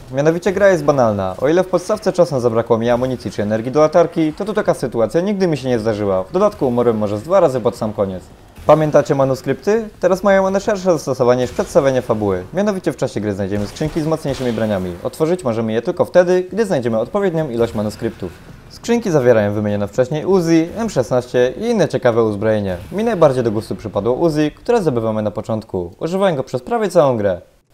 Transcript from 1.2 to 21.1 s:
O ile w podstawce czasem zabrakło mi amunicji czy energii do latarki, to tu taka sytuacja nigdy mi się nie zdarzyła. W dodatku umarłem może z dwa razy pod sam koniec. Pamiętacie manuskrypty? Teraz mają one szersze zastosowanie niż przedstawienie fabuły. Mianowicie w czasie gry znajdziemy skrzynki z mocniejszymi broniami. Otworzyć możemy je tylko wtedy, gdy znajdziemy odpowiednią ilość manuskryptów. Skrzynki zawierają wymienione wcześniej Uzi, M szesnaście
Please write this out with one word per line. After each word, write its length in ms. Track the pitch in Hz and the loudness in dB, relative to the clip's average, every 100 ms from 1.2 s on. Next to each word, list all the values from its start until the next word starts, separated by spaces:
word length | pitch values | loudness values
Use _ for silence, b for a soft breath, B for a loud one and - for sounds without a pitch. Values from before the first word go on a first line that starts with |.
| 95 92 | -2 -2
O 80 | 139 | 0
ile 160 | 175 | 2
w 40 | 180 | 2
podstawce 440 | 175 175 208 190 | -2 -2 -4 -2
czasem 280 | 185 170 135 | 0 0 2
zabrakło 380 | 117 113 110 113 | 0 0 0 0
mi 120 | 117 | 2
amunicji 400 | 120 131 123 104 | 0 -2 -4 -8
czy 120 | - | -4
energii 300 | 104 110 120 | -2 -2 -2
do 80 | 135 | 2
latarki, 520 | 156 175 165 165 156 | 2 4 2 0 -2
to 120 | 151 | -2
tu 100 | 202 | -4
taka 200 | 208 202 | -2 -2
sytuacja 460 | 156 127 117 110 165 | -2 -2 -2 0 0
nigdy 260 | 196 196 185 | -2 0 0
mi 100 | 143 | 0
się 120 | 131 | -2
nie 100 | 120 | -2
zdarzyła. 440 | 110 104 104 92 | 0 -2 0 0
W 80 | 92 | -2
dodatku 360 | 180 208 - 139 | 0 0 0 -2
umarłem 280 | 120 120 110 | 2 2 2
może 220 | 104 104 | -2 -4
z 40 | |
dwa 180 | 147 190 | 0 2
razy 200 | 165 127 | 2 2
pod 160 | 113 - | -2 -2
sam 160 | 110 | -6
koniec. 300 | 104 98 90 - - - - - | -2 -4 -4 -14 -20 -20 -8 4
Pamiętacie 480 | 151 151 147 139 | 4 6 2 2
manuskrypty? 760 | 139 135 131 139 135 196 220 214 - | 0 0 0 -2 -4 0 0 -2 -4
Teraz 220 | 180 185 | 0 2
mają 240 | 202 196 190 | 2 2 2
one 140 | 196 | 0
szersze 320 | 226 202 185 | -2 -2 0
zastosowanie 500 | 156 - 131 120 127 | 0 0 0 2 2
niż 80 | 123 | 0
przedstawienie 520 | - 190 175 139 127 | -4 0 2 2 0
fabuły. 420 | 120 110 101 92 92 | 0 0 0 -2 -4
Mianowicie 380 | 165 214 190 170 | -4 -2 -2 -4
w 40 | 139 | -4
czasie 240 | 135 - | -4 -4
gry 120 | 104 | -4
znajdziemy 340 | 98 95 104 101 | -4 -4 -4 -4
skrzynki 340 | - 151 170 | -6 -4 -2
z 60 | 151 | -2
mocniejszymi 460 | 156 143 131 123 | -2 -4 -4 -4
broniami. 400 | 113 110 98 92 87 | -2 -2 -2 -4 -6
Otworzyć 400 | 127 - 156 180 | -8 -2 -2 0
możemy 280 | 127 110 113 | -2 -2 -2
je 100 | 110 | -2
tylko 220 | 180 180 | -2 -2
wtedy, 420 | - 180 180 185 180 | 2 4 4 2 0
gdy 140 | 190 208 | -4 -2
znajdziemy 320 | 156 117 110 | 0 0 -2
odpowiednią 520 | 120 208 196 160 156 | -2 -2 0 0 -2
ilość 240 | 117 117 | 0 0
manuskryptów. 580 | 107 107 - 117 - 90 - - - - | 0 -4 -4 -8 -6 -12 -12 -20 -20 -20
Skrzynki 400 | - - 233 226 | -14 -2 -2 2
zawierają 420 | 156 123 110 104 | 2 6 4 4
wymienione 360 | 104 104 101 101 | 0 -2 -2 -2
wcześniej 360 | - - 151 | 0 0 0
Uzi, 440 | 135 196 165 165 165 185 | 2 2 4 2 2 -4
M 140 | 226 | -4
szesnaście 640 | - - | -2 0